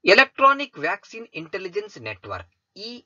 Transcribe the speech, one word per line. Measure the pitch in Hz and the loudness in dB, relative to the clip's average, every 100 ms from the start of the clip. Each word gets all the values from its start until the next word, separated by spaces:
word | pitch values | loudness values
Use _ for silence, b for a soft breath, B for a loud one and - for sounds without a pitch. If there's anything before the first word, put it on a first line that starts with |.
ಎಲೆಕ್ಟ್ರಾನಿಕ್ | 175 208 277 - 277 277 285 160 | 6 6 4 4 2 2 -6 -6
ವ್ಯಾಕ್ಸಿನ್ | 151 196 - 226 233 | -6 -6 -10 -18 -14
ಇಂಟೆಲಿಜೆನ್ಸ್ | 156 160 196 185 190 208 156 | -14 -10 -10 -8 -8 -10 -14
ನೆಟ್ವರ್ಕ್ | 113 131 104 92 85 _ _ 185 | -14 -14 -12 -14 -14 _ _ -20
ಇ | 220 240 | -18 -18